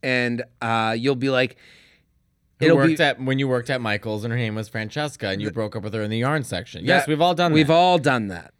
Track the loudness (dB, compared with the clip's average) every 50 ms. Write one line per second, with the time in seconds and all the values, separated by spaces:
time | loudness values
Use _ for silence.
0 | -2 -2 -2 0 0 -2 -2 -4 -8 _ _ _ -4 -2 0 0 0 0 -2 -2
1 | 0 -2 -2 0 -2 0 0 0 0 -2 -4 _ _ -20 -20 -20 _ _ _ _
2 | _ _ _ _ _ _ _ _ _ _ _ _ 4 4 4 6 6 4 4 4
3 | 2 2 2 -2 -2 -2 0 0 0 0 0 -2 -2 -4 -4 -4 -2 -2 -4 -4
4 | -4 -4 -6 -4 -4 -4 -4 -2 -2 -4 -4 -6 -8 -8 -8 -10 -8 -8 -6 -6
5 | -6 -6 -8 -8 -6 -4 -4 -4 -4 -6 -4 -4 -6 -6 -6 -8 -10 -6 -6 -6
6 | -4 -4 -2 -2 0 0 -2 -2 -4 -4 -8 -8 -8 -10 -14 -8 0 2 2 2
7 | 2 0 0 2 2 2 2 2 0 2 4 4 4 6 6 6 6 6 4 4
8 | 4 2 0 0 -2 -4 -8 -12 -14 -18 _